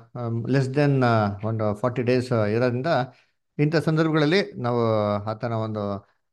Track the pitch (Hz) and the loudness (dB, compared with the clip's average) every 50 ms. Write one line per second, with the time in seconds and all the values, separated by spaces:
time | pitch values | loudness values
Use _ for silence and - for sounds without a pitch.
0 | - _ - 123 120 117 117 117 120 - 127 139 131 123 131 147 147 143 139 135 | -6 _ -12 -8 -6 -4 -4 -4 -2 0 0 0 0 0 0 0 2 2 2 4
1 | 127 120 117 110 107 101 98 98 - 110 113 110 110 107 101 - - 127 113 127 | 4 4 4 4 2 0 -2 -4 -4 -4 -2 -2 0 -2 -2 -2 -2 -4 -2 -2
2 | 120 117 127 127 123 127 127 113 107 104 107 117 127 123 120 123 131 165 160 127 | 0 2 2 0 0 0 0 0 0 0 0 0 0 0 0 -2 -2 0 0 0
3 | 127 123 - _ _ _ _ _ _ _ - - 147 151 165 156 147 165 156 156 | -2 -4 -8 _ _ _ _ _ _ _ -2 0 0 2 2 0 0 2 2 2
4 | 160 160 156 160 147 147 170 202 185 - - - 123 120 120 120 117 113 110 107 | 2 2 2 2 2 4 2 2 0 -2 -6 -6 -4 -2 0 2 2 2 2 2
5 | 104 104 104 101 101 110 110 107 - 117 117 110 110 110 110 107 101 101 101 98 | 2 0 0 -2 -2 -6 -8 -6 -6 -6 -4 -4 -4 -4 -4 -4 -4 -4 -6 -6
6 | - _ _ _ _ _ | -8 _ _ _ _ _